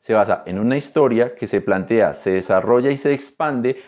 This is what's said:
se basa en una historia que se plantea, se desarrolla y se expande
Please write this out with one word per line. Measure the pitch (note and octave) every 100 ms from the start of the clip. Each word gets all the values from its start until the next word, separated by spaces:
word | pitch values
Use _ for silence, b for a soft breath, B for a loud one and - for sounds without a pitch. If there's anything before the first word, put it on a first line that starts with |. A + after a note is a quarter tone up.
se | -
basa | G#2+ G2+ F#2 -
en | F#2+
una | A2+ C#3
historia | - D#3 C3+ A#2 B2
que | - A2
se | G2+
plantea, | G2+ F#2+ F2+ A#2 F#2+
se | - G2
desarrolla | F#2+ F#2 F#2+ G#2+ A#2+ C3+
y | C3+
se | D3
expande | C#3 - - D#3 C3 B2 C3